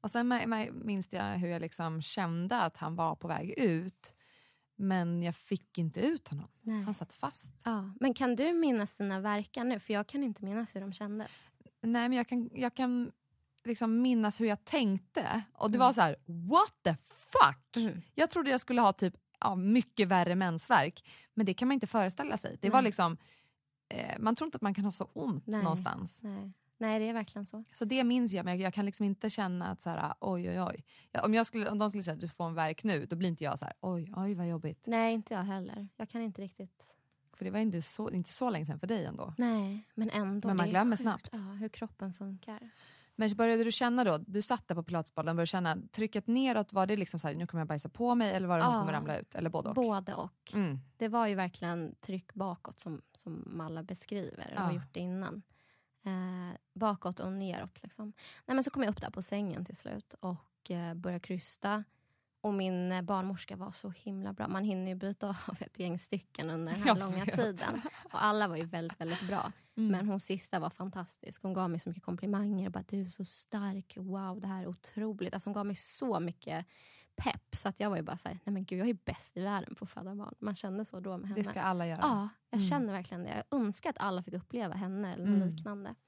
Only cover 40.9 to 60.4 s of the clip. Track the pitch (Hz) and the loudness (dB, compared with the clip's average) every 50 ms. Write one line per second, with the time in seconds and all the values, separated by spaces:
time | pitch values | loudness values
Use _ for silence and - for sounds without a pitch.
40.9 | 226 - 254 220 196 185 - - - 220 196 190 202 202 220 214 - - 233 220 | 4 4 2 0 0 -2 -6 -12 -12 -10 -10 -10 -8 -6 -8 -8 -6 -8 -10 -10
41.9 | - _ 202 190 180 - 202 196 196 185 - - 214 214 247 226 - - - - | -10 _ -8 -8 -8 -8 -10 -10 -10 -12 -12 -14 -14 -14 -16 -18 -20 -20 -20 -20
42.9 | - - - _ _ - 220 214 208 202 233 226 233 226 226 226 226 - 262 240 | -20 -20 -20 _ _ 0 2 2 4 4 6 6 6 6 4 2 2 2 2 4
43.9 | 240 254 254 202 160 151 - - 190 208 208 - 247 233 - - 175 170 165 - | 4 4 4 4 4 2 0 -2 -2 -2 0 0 0 -2 0 -4 -4 -4 -2 0
44.9 | 175 170 160 - _ - 156 160 165 170 170 165 - 190 180 165 156 185 - - | -2 -2 -2 -2 _ -2 0 0 2 2 2 2 2 0 2 2 0 0 -4 -10
45.9 | - - 220 214 - 208 196 - 233 254 269 262 240 220 202 - - 196 190 190 | -4 -2 -2 0 -2 -2 0 2 2 4 4 4 2 2 0 0 2 2 4 4
46.9 | 214 202 185 - - 165 - 156 143 156 170 165 - 165 160 160 156 147 - 165 | 4 0 0 -2 -4 -4 -4 -4 -4 -2 -4 -4 -2 -4 -2 -2 -2 -4 -4 -8
47.9 | _ - 240 240 240 240 226 202 190 190 190 175 180 165 160 247 240 220 202 196 | _ -2 2 2 4 4 4 2 2 0 2 2 4 6 6 6 4 4 2 0
48.9 | 151 147 147 151 151 - - _ - - 175 165 165 160 - - - 262 247 226 | 0 -2 -2 -2 -4 -4 -6 _ -6 -4 -4 -2 -2 -2 -4 -2 0 2 2 2
49.9 | 208 196 190 185 - - - 180 _ _ _ - - 208 196 170 139 131 131 - | 2 0 -2 -4 -6 -6 -8 -8 _ _ _ -6 -2 -2 0 0 -2 -4 -8 -12
50.9 | _ _ 226 220 214 240 226 214 202 190 185 180 180 - - 170 175 170 160 156 | _ _ -4 0 2 2 2 2 2 0 -2 -2 -4 -6 -4 -4 -2 -2 -4 -6
51.9 | - _ - - 190 190 - _ - 208 190 190 175 - _ - - - - 180 | -8 _ -10 -8 -8 -8 -8 _ -6 -4 -4 -4 -4 -8 _ -18 -18 -14 -12 -10
52.9 | 156 139 - _ _ - - 175 160 - - - - 170 160 160 165 160 165 185 | -10 -10 -12 _ _ -16 -12 -12 -10 -10 -10 -10 -8 -8 -8 -8 -8 -10 -8 -10
53.9 | 185 - - - 208 202 180 - - - - - - 208 190 175 156 - - - | -10 -12 -10 -8 -6 -6 -6 -8 -8 -10 -12 -8 -6 -2 -2 0 -2 -2 -6 -8
54.9 | _ 175 175 180 180 190 190 - - 208 - _ _ _ _ _ _ _ _ _ | _ -8 -6 -4 -4 -4 -6 -6 -8 -10 -14 _ _ _ _ _ _ _ _ _
55.9 | _ _ _ 196 190 185 185 185 185 180 180 175 - - _ _ _ 185 220 214 | _ _ _ -6 -4 -4 -4 -6 -6 -8 -8 -10 -12 -14 _ _ _ 0 0 2
56.9 | 208 185 - 180 185 - - 185 190 196 196 190 175 - 185 185 _ - - 202 | 0 0 -2 -6 -4 -4 -6 -6 -4 -4 -4 -4 -6 -6 -8 -10 _ -16 -20 -20
57.9 | - - 220 208 208 _ - - - - _ - 254 269 262 285 - 277 254 208 | -14 -12 -12 -12 -12 _ -20 -20 -20 -20 _ 0 0 0 0 0 0 0 0 0
58.9 | 208 - - - - - 185 - - 202 208 190 170 - 180 - 190 - - - | 0 -2 -4 -6 -6 -6 -6 -4 -4 -2 -2 -2 -4 -6 -6 -8 -10 -12 -10 -10
59.9 | - 208 - _ - _ - 185 180 160 | -10 -10 -10 _ -18 _ -6 -6 -6 -6